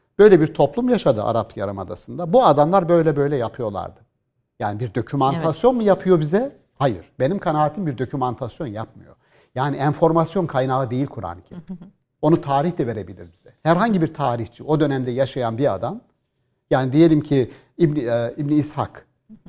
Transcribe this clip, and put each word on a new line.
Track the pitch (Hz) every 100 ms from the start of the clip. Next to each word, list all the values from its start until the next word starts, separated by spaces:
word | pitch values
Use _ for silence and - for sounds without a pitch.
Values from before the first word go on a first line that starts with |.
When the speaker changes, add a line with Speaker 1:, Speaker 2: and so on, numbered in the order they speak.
| _ -
Speaker 1:
böyle | 208 175
bir | 151
toplum | - - - 247
yaşadı | 233 156 110
Arap | 107 113 - -
Yarımadası'nda. | 101 98 92 92 - 127 170
Bu | 233
adamlar | 233 175 190 190 165
böyle | 170 160 143
böyle | 143 143
yapıyorlardı." | 110 - 113 98 87 - _ _ _ _ _ _
Yani | 107 104
bir | 120
dokümantasyon | 123 113 147 135 170 156 151 240
Speaker 2:
Evet. | 247
Speaker 1:
mu | 208
yapıyor | 185 185 175
bize? | 151 196 277 - _ _
Hayır. | 135 90 - -
Benim | 127 196
kanaatim | 180 151 151 156 170
bir | 120
dokümantasyon | 127 139 123 113 120 - 147
yapmıyor. | 104 107 - - _ _ _ _
Yani | 123 143 139
enformasyon | 143 - 165 165 160 202 170
kaynağı | 135 135 131 127
değil | 123 139
Kur'an-ı | - 92 87
Kerim. | _ 180 - 185 180 _ _ _
Onu | 151 165
tarih | 143 139 170 175
de | 123
verebilir | 107 95 92 87
bize. | _ _ _
Herhangi | 156 175 233 196
bir | 160
tarihçi, | - 139 120 110 -
o | - 151
dönemde | 147 135 123
yaşayan | 120 131 135 117 113
bir | 139
adam, | 95 117 214 _ _ _ _ _ _ _
yani | 135 131
diyelim | 143 170 151
ki | - 139 120 - _ -
İbni, | 170 147
e, | 120 117 117 -
İbni | 143
İshak, | 151 143 - 104 - _ _ _ -